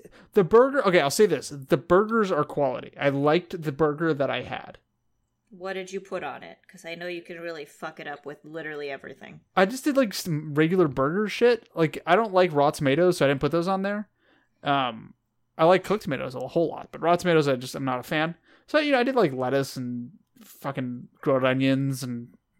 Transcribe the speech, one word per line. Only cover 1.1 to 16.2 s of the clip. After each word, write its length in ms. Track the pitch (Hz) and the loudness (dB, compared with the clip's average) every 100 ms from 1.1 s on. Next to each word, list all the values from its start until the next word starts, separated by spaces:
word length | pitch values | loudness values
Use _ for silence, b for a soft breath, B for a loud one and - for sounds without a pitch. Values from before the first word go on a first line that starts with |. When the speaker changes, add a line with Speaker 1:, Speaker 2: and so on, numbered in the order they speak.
Speaker 1:
say 160 | - 214 | 4 4
this. 240 | 147 - | 2 -4
The 260 | 143 131 131 | -12 -2 -2
burgers 560 | - 180 214 226 196 | 4 4 4 2 0
are 120 | 156 | 0
quality. 480 | 147 - 139 123 - - | -2 -2 -2 -4 -10 -4
I 120 | 139 | -2
liked 520 | 139 143 165 180 185 | 2 2 2 0 -8
the 100 | 156 | -6
burger 400 | 139 156 147 165 | 0 0 0 -2
that 160 | 139 131 | 0 -2
I 120 | 123 | -4
had. 360 | 117 120 - - _ _ _ _ _ _ _ | -6 -12 -14 -20 _ _ _ _ _ _ _
Speaker 2:
What 220 | 185 185 | -14 -10
did 180 | 190 185 | -10 -10
you 80 | 190 | -12
put 220 | 185 185 | -10 -10
on 200 | 151 123 | -8 -12
it? 160 | 85 - _ | -16 -20 _
'Cause 160 | 180 | -20
I 100 | 165 | -14
know 120 | 170 175 | -12 -10
you 140 | 175 | -10
can 180 | 170 170 | -12 -12
really 240 | 170 165 | -12 -12
fuck 340 | 147 - 160 156 | -14 -14 -14 -12
it 60 | 156 | -14
up 180 | 143 | -12
with 140 | 139 147 | -14 -16
literally 440 | 151 160 156 151 143 | -14 -12 -10 -8 -8
everything. 500 | 135 - - - 156 _ - | -10 -14 -18 -20 -20 _ 0
Speaker 1:
I 100 | 190 | 0
just 160 | 254 | 0
did, 120 | - 269 | -2 0
like, 180 | 240 | 0
some 400 | - - 151 156 | -2 -4 -4 -2
regular 320 | 147 160 185 165 | 2 2 4 2
burger 420 | 127 135 180 214 | 2 0 0 -2
shit. 400 | - 240 233 - | 2 2 2 -2
Like, 260 | - 160 - - | 0 0 0 2
I 80 | |
don't 180 | 185 226 | 2 4
like 200 | 185 180 | 4 4
raw 180 | 143 143 | 4 2
tomatoes, 460 | - 139 135 180 175 | 2 0 4 4 4
so 60 | |
I 40 | 139 | 2
didn't 120 | 139 | 2
put 100 | 147 | 0
those 140 | 165 170 | 0 -2
on 140 | 190 | -2
there. 260 | 196 208 214 _ _ _ _ _ | -4 -6 -8 _ _ _ _ _
Um, 520 | 160 139 127 110 98 _ _ _ _ - | -2 -2 -2 -6 -14 _ _ _ _ 2
I 60 | |
like 180 | 160 185 | 4 4
cooked 200 | - 202 | 2 -6
tomatoes 300 | - 135 | -4 -6